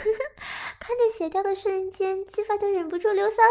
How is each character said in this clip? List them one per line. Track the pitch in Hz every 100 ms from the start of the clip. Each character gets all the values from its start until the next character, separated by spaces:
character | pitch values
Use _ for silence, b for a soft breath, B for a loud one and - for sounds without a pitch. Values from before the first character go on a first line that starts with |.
| 427 440 554 - B B B B
看 | - 480
见 | 453
血 | 440 320
掉 | 370
的 | 392 392
瞬 | 403 381 381
间， | - 381 381 392
鸡 | -
巴 | 427 415
就 | 403
忍 | 381 320
不 | 349
住 | 427
流 | 392 403
骚 | 440 453